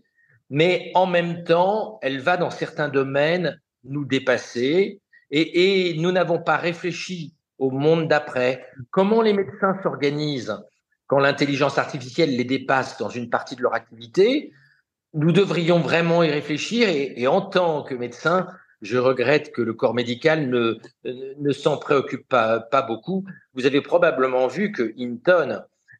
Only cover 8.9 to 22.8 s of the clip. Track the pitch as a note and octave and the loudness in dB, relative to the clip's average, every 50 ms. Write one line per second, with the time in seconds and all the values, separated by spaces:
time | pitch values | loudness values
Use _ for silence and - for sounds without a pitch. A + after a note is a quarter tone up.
8.9 | - F#3+ G3 G3+ A3 A3+ A3+ G#3+ G3+ G3 F#3+ - - - G3+ G3 F#3 F#3+ - F3 | 0 0 2 4 4 2 4 2 2 0 -2 -4 -4 -2 -2 -2 -2 -2 -4 -6
9.9 | C#3 B2+ C#3+ C#3+ C#3+ D3 D3+ D3 D3 B2+ G#2 G#2 G#2 G2+ - - _ _ _ _ | -4 -2 -2 -2 0 0 -2 -4 -4 -4 -6 -6 -8 -10 -10 -18 _ _ _ _
10.9 | _ _ _ _ C3+ C#3 C#3 C#3 C#3 - D3+ C#3+ C#3+ C3 D3 C3+ - C3+ B2 - | _ _ _ _ 2 4 4 2 2 2 0 0 2 0 0 0 2 0 -2 -2
11.9 | - C#3+ B2 B2+ B2 - E3 C#3+ C3 A#2+ B2 B2 C3+ C3+ - - C#3 C3+ A#2+ - | -6 -10 -12 -8 0 0 0 2 2 -2 -2 -2 -2 -4 -2 0 0 0 0 -2
12.9 | - - A2+ G#2 - B2 A#2+ A#2 - A#2+ - - C3+ B2 B2 A2+ G#2+ A2+ - _ | -6 -8 -8 -8 -6 -8 -6 -2 -2 -4 -4 -6 -8 -4 -2 -2 -2 -2 -6 _
13.9 | - A2+ A#2 A#2 - F3 G3 A#3+ C4+ D4+ - - - _ _ _ _ _ _ _ | -18 -20 -20 -6 2 2 4 4 2 0 -4 -8 -16 _ _ _ _ _ _ _
14.9 | _ _ _ _ - D#3 D3 E3 E3 F#3 G3 D#3+ D#3 E3+ E3+ D#3+ F3 E3+ F3+ - | _ _ _ _ -4 0 2 4 4 4 4 2 0 -2 2 2 2 2 2 2
15.9 | D3 E3 E3+ E3+ E3 E3+ E3+ D#3 D3 D3 C#3+ - D3+ C#3+ - - G#3 A#3+ A#3+ G3+ | 0 2 2 2 2 4 2 2 2 -2 -2 -4 -4 -6 -4 -4 0 2 2 2
16.9 | E3 C#3 C#3 C3 - - A#2+ C3 D#3 G3 G3 G3 - F3+ F3+ E3 D#3 C#3+ B2+ - | 2 0 -2 -4 -4 -2 0 2 2 2 0 0 0 2 2 2 0 -2 -4 -6
17.9 | C3+ A#2+ A#2+ A#2+ - - - D#3+ F3 F#3 F3+ F#3 - - - _ _ _ A2 F#2+ | -8 -6 -6 -8 -10 -4 -2 0 2 2 0 -2 -8 -18 -20 _ _ _ -8 -2
18.9 | A#2 B2+ B2 C3 B2+ B2 A#2+ B2+ D3 D3 D3+ - - - A#2 A2+ A2+ - - A#2 | 0 2 2 2 2 2 4 4 4 2 2 -2 -4 -2 -2 -2 -2 0 0 0
19.9 | A2+ A#2+ A#2+ A#2 A#2+ A#2 - D#3 D#3 D#3+ D3 B2+ B2 B2 A#2 A#2 G#2+ A2+ - - | 0 0 -2 -2 -4 0 2 2 2 2 0 0 0 2 2 2 0 -2 -8 -18
20.9 | - _ _ A#2 B2+ B2+ C3+ C3+ C#3 D3 C#3+ C#3+ C3+ - - D#3+ C#3+ - - - | -20 _ _ -10 -10 -10 -12 -14 -12 -4 -2 -2 -2 0 0 0 0 0 0 0
21.9 | D3 C3+ B2+ - D3 B2+ - _ C3+ B2 A2+ A2 A2+ A2+ A2+ - - C3+ | 2 2 2 -2 -6 -10 -6 _ 0 2 2 2 2 0 0 0 0 0